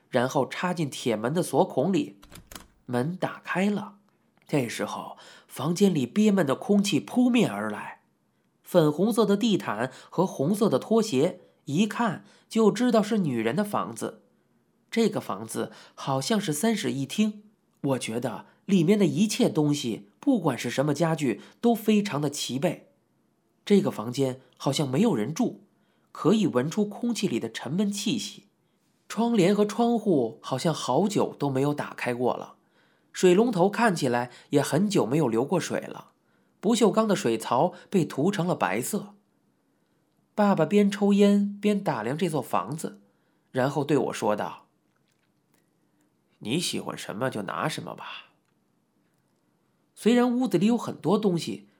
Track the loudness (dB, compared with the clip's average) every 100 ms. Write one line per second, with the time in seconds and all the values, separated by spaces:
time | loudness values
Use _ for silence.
0 | _ 0 0 0 -2 -4 -4 -2 -4 -4
1 | -4 -2 -2 -2 0 0 0 0 0 0
2 | -2 -8 -20 -20 -20 -20 -20 _ -6 -2
3 | -2 -4 -6 -6 -6 -2 0 -2 -8 -18
4 | _ _ _ _ -4 -2 -2 -4 -6 -8
5 | -12 -16 -20 -20 _ -8 -4 2 2 2
6 | -2 2 4 4 2 0 2 2 2 0
7 | 0 0 2 4 2 0 -6 -8 -12 -16
8 | _ _ _ _ _ _ 0 4 4 2
9 | 0 2 2 2 2 0 0 -4 -4 -6
10 | -8 -2 -2 0 -2 2 2 2 2 0
11 | 2 2 0 -2 -18 _ -4 0 0 0
12 | -4 -4 -12 _ -4 2 4 4 2 2
13 | 2 0 0 0 0 0 -2 -2 -4 -6
14 | -10 -10 _ _ _ _ _ _ _ 0
15 | 0 0 -6 -8 -6 -6 -6 -10 -20 -10
16 | -4 -2 0 -2 -2 -2 0 0 -2 -4
17 | -4 0 -2 -2 -16 _ _ _ -4 -2
18 | -4 -6 -6 -8 -16 _ 0 2 4 4
19 | 4 2 0 2 0 2 0 0 -4 -6
20 | -10 -6 0 0 0 -2 -4 -2 0 0
21 | 0 0 -2 -4 -8 _ 0 0 2 2
22 | 2 -2 -4 -4 -6 -4 -4 -4 -14 _
23 | _ _ _ _ _ _ 2 4 4 -4
24 | -6 -2 -2 -4 _ -6 -2 -2 0 2
25 | 2 2 -2 -2 -4 -4 _ _ _ _
26 | _ -2 2 2 2 0 -2 -2 -4 -2
27 | -6 -2 -2 -2 -4 -8 -6 -2 -2 -2
28 | -2 -4 -6 -14 _ _ _ _ _ _
29 | -12 -4 0 4 4 4 0 2 2 2
30 | 2 2 0 -6 -8 -2 -2 -2 0 0
31 | 2 0 -2 -2 -2 0 0 -2 -6 -8
32 | -6 -2 -2 -2 -8 -18 _ _ _ _
33 | _ 2 6 6 4 4 2 2 0 2
34 | 0 0 -2 -10 0 0 2 0 2 0
35 | 2 2 2 0 0 -2 -2 -6 -8 -16
36 | -18 _ _ _ _ _ 0 4 4 4
37 | 2 2 0 -2 0 0 0 -2 -2 -2
38 | 0 0 -2 0 -2 0 0 -2 -4 -6
39 | -8 -20 _ _ _ _ _ _ _ _
40 | _ _ _ 0 2 4 4 4 4 2
41 | 2 6 6 4 2 -2 -2 0 -2 -4
42 | -4 -2 -2 -2 -2 -4 -4 -8 -10 -12
43 | _ _ _ _ _ -2 0 0 0 0
44 | 0 -2 -2 -2 -4 -10 _ _ _ _
45 | _ _ _ _ _ _ _ _ _ _
46 | _ _ _ -14 -4 -2 -2 -6 -8 -10
47 | -10 -6 -4 -4 -6 -4 -4 -6 -12 -14
48 | -16 -18 -20 _ _ _ _ _ _ _
49 | _ _ _ _ _ _ _ _ _ -2
50 | 2 4 2 0 0 2 2 2 -2 -4
51 | 0 2 2 0 -4 -10 -14